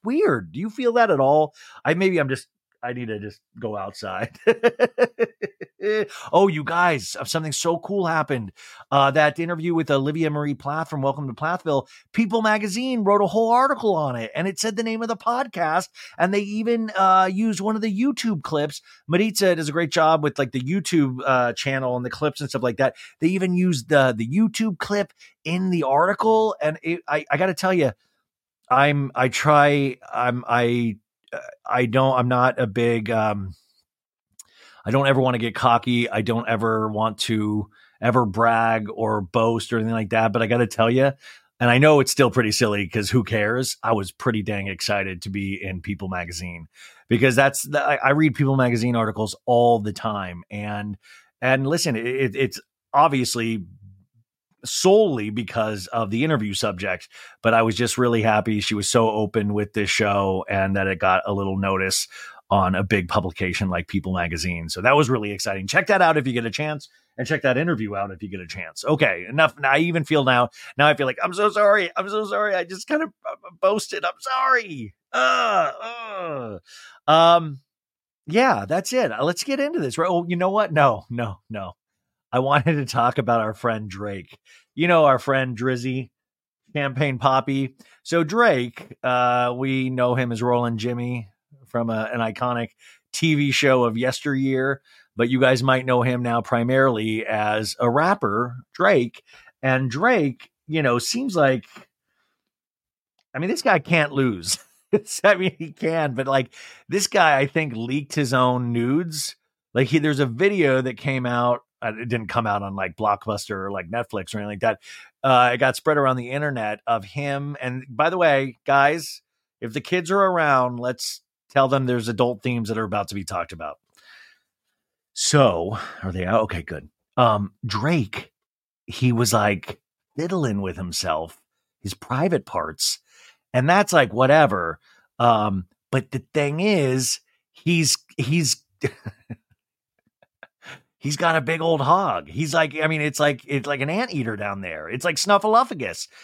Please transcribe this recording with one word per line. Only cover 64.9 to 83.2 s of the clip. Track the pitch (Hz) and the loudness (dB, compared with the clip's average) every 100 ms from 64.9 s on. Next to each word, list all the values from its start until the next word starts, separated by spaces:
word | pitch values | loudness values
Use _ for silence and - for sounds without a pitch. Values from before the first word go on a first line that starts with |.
| 151 | 4
was | 127 | 4
really | 123 104 | 0 -2
exciting. | 101 104 98 98 | -6 -6 -6 0
Check | 175 190 | 0 2
that | 196 | 4
out | 165 151 | 4 4
if | 131 | 0
you | |
get | 120 113 | -4 -4
a | |
chance, | - 151 147 - _ _ - | -6 -6 -8 -12 _ _ -10
and | 131 | -4
check | 151 | 0
that | 135 127 | 0 0
interview | 170 110 107 | 0 -2 -4
out | 101 98 | -6 -8
if | 90 | -10
you | 101 | -12
get | 95 | -12
a | 87 | -12
chance. | 98 82 - 127 | -14 -14 -8 -2
Okay, | 151 123 87 90 | 2 2 0 -4
enough. | 143 156 - | 2 2 2
Now | 135 | 2
I | 143 | 2
even | 170 165 143 | 2 -2 0
feel | 156 | 2
now, | 131 123 123 - - - | 4 2 2 -4 -12 2
now | 147 | 4
I | |
feel | 143 131 | 4 -2
like, | - | -2
"I'm | 185 | -4
so | 180 208 | 0 0
sorry. | 208 208 208 175 - | 4 4 4 2 -4
I'm | 196 | -4
so | 214 | -4
sorry. | 208 208 208 185 | -4 -2 -2 -2
I | |
just | 175 185 - | -4 -10 -4
kind | 302 | -4
of, | 320 _ - | -4 _ -14
uh, | - 180 165 | -14 -16 -2
boasted. | 190 214 - - 240 | 0 0 -4 -6 -6
I'm | - | -6
sorry." | 269 247 262 247 202 143 104 _ - | -6 -2 2 0 -2 -10 -12 _ -6
Uh, | - 254 247 233 190 156 - | 0 2 2 2 2 0 -4
uh. | 226 233 226 196 170 139 117 95 _ - - - - | -12 -12 -12 -10 -8 -8 -8 -12 _ -20 -20 -6 4
Um, | 160 170 170 160 139 _ _ _ _ _ _ - | 6 8 6 2 -10 _ _ _ _ _ _ -2
yeah, | 202 254 120 98 | 2 2 2 0
that's | 170 185 | -2 0
it. | 254 165 | 0 0
Uh, | 110 151 | 0 -2
let's | 170 | -2
get | 277 269 | -4 -2
into | 285 349 | -2 -2
this. | 135 160 | -4 -2
Right. | 175 | 0
Oh, | 175 175 | 0 0
you | 175 | -2
know | 185 | 0
what? | 208 208 | 0 0
No, | 156 139 123 - | 4 4 2 -6
no, | 120 110 87 - | -6 -6 -8 -12
no. | 107 92 - _ _ _ _ - | -10 -10 -16 _ _ _ _ -4
I | 123 | -2
wanted | 135 143 165 147 | 2 2 2 -2
to | 131 | -2
talk | 127 120 | 0 0
about | 139 | 0